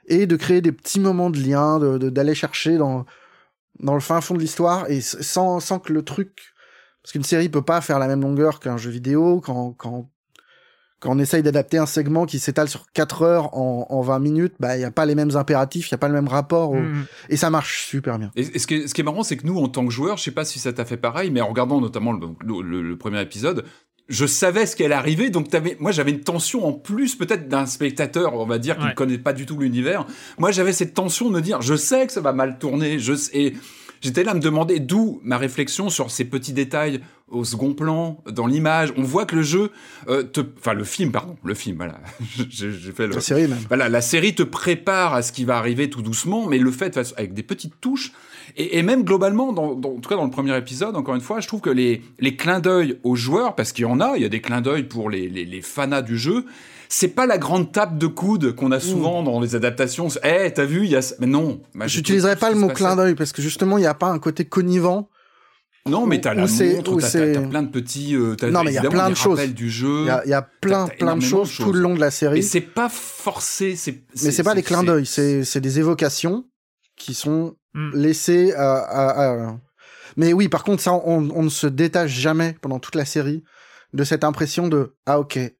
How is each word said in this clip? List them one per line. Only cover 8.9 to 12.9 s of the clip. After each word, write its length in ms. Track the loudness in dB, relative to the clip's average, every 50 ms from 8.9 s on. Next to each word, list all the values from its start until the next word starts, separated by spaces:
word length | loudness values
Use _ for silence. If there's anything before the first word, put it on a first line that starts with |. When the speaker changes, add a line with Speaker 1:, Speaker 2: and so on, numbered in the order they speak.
Speaker 1:
vidéo, 500 | -8 -6 -4 0 2 4 4 4 2 2
quand, 320 | 0 -4 -4 -4 -4 -6 -8
quand, 380 | -10 -10 -10 -10 -10 -12 -14 _ _ _ _ _ -20 _ _ _ _ _ _ _ _ _ _ _ _
quand 140 | -2 0 2
on 40 | 2
essaye 220 | 2 4 2 4 4
d'adapter 340 | 4 4 2 2 2 2 2
un 80 | 2
segment 400 | 2 0 0 0 2 2 2 2
qui 140 | 0 -2 -4
s'étale 280 | -4 0 2 2 0 0
sur 180 | -2 -8 -14 _